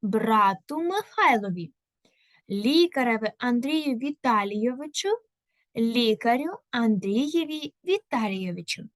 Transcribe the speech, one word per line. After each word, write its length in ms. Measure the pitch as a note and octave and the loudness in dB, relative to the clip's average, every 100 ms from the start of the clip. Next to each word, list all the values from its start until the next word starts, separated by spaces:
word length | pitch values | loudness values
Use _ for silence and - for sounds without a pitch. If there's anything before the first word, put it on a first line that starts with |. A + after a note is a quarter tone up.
брату 800 | G#3+ A3 A3 A3 G3+ F#3+ - D4+ | 0 0 2 4 4 2 -6 -6
Михайлові, 880 | E4+ G4 - - G4+ A3+ G3+ F3+ E3 _ _ _ _ _ _ _ _ | -2 -4 -6 0 2 2 0 -6 -8 _ _ _ _ _ _ _ _
лікареві 800 | G3 G#3+ D#4 F4 D4+ A#3+ A3 G#3+ - | -2 2 4 4 2 2 2 -2 -4
Андрію 580 | B3 A#3+ C4+ D#4 D4 A#3 | 0 0 0 0 0 -2
Віталійовичу, 1120 | C#4 D4 C4 A3 G3+ G#3 A#3 B3+ D4+ - F#4+ A#4 _ _ _ _ _ - | -4 -2 2 2 0 -2 -2 -2 -8 -6 -2 -2 _ _ _ _ _ -2
лікарю 800 | A3+ A#3 A#3 G#3+ A#3 B3 D#4 G#4+ _ | 0 2 2 2 2 0 -2 -10 _
Андрієві 1040 | B3 A3+ G#3 G3 G#3+ D4 E4 D#4 D#4 D4 _ | 0 2 2 0 0 0 0 -2 -6 -10 _
Віталійовичу. 960 | F4 G4+ _ B3 G#3+ F#3+ F#3 F3+ E3+ - - | -2 -2 _ -2 -2 -4 -6 -8 -8 -10 -10